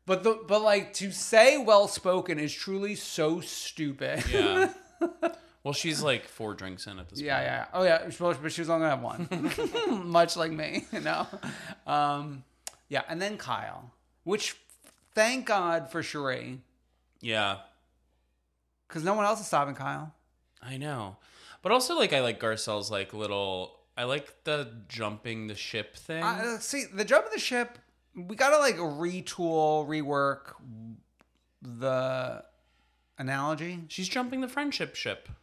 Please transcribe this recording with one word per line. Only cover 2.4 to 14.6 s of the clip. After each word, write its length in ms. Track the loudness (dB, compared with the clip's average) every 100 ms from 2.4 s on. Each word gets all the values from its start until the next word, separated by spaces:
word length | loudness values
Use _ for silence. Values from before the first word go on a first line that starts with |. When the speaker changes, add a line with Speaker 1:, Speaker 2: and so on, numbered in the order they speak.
| -2
Speaker 1:
truly 420 | -4 -6 -4 -4 -6
so 440 | -6 0 0 0
stupid. 840 | -4 -10 -10 -6 -6 -4 -4 -2 0
Speaker 2:
Yeah. 400 | 2 4 4 2 0 -16 -4
Speaker 1:
<laughs> 100 | -4 -2 -4 -4 -14 _ -6
Speaker 2:
Well, 80 |
she's, 300 | -4 -2 0
like, 220 | 2 0 -2
four 280 | -10 -8 -8
drinks 320 | -8 -10 -12
in 120 | -12
at 80 | -12
this 140 | -8
Speaker 1:
Yeah, 160 | -2 0
Speaker 2:
point. 80 | 0
Speaker 1:
yeah. 180 | -4 -4
Oh, 100 | 2
yeah. 260 | 4 4 2
She 120 | -4
was, 140 | -2 -2
but 140 | -4
she 80 | -4
was 100 | 0
only 160 | 2 2
gonna 40 |
have 120 | 0
one. 1000 | -2 -6 -6 -4 -2 -2 -2 -2 0 0
<laughs> 80 | 4
Much 240 | 6 6 4
like 160 | -2
me, 320 | -2 -4 -6 -6
<laughs> 40 |
you 80 | -6
know? 260 | -2 -2 -4 -8 -12 -12 -14 -12 -2
Um, 560 | 2 2 0 -6 -12 -16 _ -16 -16 -6
yeah, 140 | -4 -2
and 140 | -4
then 160 | -4 -6
Kyle, 520 | -4 -4 -4 -10 -16 -20 _ _ -4
which, 320 | -2 -2 -8